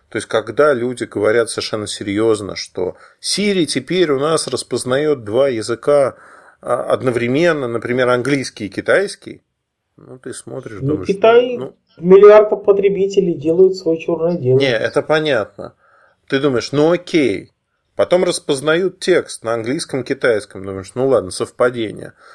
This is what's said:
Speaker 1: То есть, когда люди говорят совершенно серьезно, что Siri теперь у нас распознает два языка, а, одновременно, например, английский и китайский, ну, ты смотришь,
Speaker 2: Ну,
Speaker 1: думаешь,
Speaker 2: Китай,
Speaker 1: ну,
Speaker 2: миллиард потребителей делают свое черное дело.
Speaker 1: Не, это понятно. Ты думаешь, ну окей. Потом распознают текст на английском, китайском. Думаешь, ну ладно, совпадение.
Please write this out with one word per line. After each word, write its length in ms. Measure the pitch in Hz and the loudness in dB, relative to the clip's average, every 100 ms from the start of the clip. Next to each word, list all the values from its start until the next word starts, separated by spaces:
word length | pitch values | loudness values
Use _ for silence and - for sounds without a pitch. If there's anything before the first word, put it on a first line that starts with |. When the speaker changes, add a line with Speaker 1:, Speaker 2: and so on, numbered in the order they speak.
| _ | _
Speaker 1:
То 80 | 117 | -10
есть, 100 | - | -4
когда 460 | 113 107 110 151 | -4 -2 0 2
люди 320 | 127 120 123 | 2 -2 -6
говорят 460 | 110 107 104 113 113 | -8 -2 0 0 0
совершенно 360 | - - 110 104 | -6 -8 -8 -8
серьезно, 680 | - 104 101 113 107 98 85 | -8 -6 -2 0 0 -4 -12
что 400 | - - 90 - - _ | -12 -6 -8 -8 -20 _
Siri 460 | - - 208 190 147 | -8 -4 -2 0 -2
теперь 440 | 156 - 180 165 | -4 -4 -2 0
у 80 | 135 | 0
нас 300 | 147 160 - | 0 -2 -2
распознает 760 | 123 - 123 127 131 151 139 | -6 -6 -6 -2 -2 0 -2
два 260 | 104 117 139 | -2 0 0
языка, 680 | 113 107 113 - 147 127 - - - - _ | 0 -6 -4 0 2 2 -4 -18 -20 -20 _
а, 200 | - 123 | -6 -4
одновременно, 840 | - 139 127 113 120 135 175 156 123 | -2 -2 0 -2 0 2 2 0 -4
например, 400 | 117 113 123 123 | -6 -4 0 2
английский 580 | 123 120 139 127 - 98 | 2 0 -2 -4 -10 -8
и 40 | |
китайский, 720 | 104 98 143 196 - - - _ _ _ _ _ _ | -6 0 0 0 -8 -16 -20 _ _ _ _ _ _
ну, 200 | - 131 | -20 -18
ты 140 | 131 | -14
смотришь, 460 | 117 - 131 123 104 | -14 -12 -14 -12 -8
Speaker 2:
Ну, 80 | 135 | -4
Speaker 1:
думаешь, 200 | 151 - | -4 -2
Speaker 2:
Китай, 500 | 196 220 233 254 240 | 2 4 4 2 -4
Speaker 1:
ну, 180 | 143 - _ _ | -10 -14 _ _
Speaker 2:
миллиард 500 | 170 196 208 214 208 - | 6 10 10 10 6 0
потребителей 720 | - 196 196 196 196 196 175 | 2 2 2 0 0 0 0
делают 420 | 151 156 165 190 185 | -2 -2 4 4 4
свое 220 | 165 165 | -2 -2
черное 400 | - 165 165 170 | -2 -2 -2 -2
дело. 200 | 127 131 | 2 2
Speaker 1:
Не, 140 | 135 | 2
это 300 | 110 113 147 | 0 0 -2
понятно. 720 | 139 156 156 123 98 - 92 - _ _ _ _ _ | 0 0 0 -2 -2 -10 -18 -18 _ _ _ _ _
Ты 140 | 135 | -2
думаешь, 320 | 143 123 - | 0 0 -2
ну 180 | 139 156 | 0 2
окей. 640 | 175 - 170 123 95 - _ _ _ _ - | 2 0 0 0 -2 -8 _ _ _ _ -4
Потом 280 | 101 180 | 2 2
распознают 720 | 185 165 - 139 147 165 185 - | 2 -2 -4 -2 0 0 -2 -4
текст 460 | - 165 - - | 0 0 0 -8
на 80 | 113 | -6
английском, 520 | 117 113 156 - 135 | -4 -4 -6 -6 -8
китайском. 600 | 123 135 131 107 - 98 | -6 -2 0 0 -4 -12
Думаешь, 280 | 95 95 92 | -12 -10 -10
ну 140 | 123 135 | -4 0
ладно, 220 | 120 92 | 0 0
совпадение. 840 | - 113 - 123 123 107 - - - - | -8 -8 -2 -2 0 -6 -8 -16 -20 -20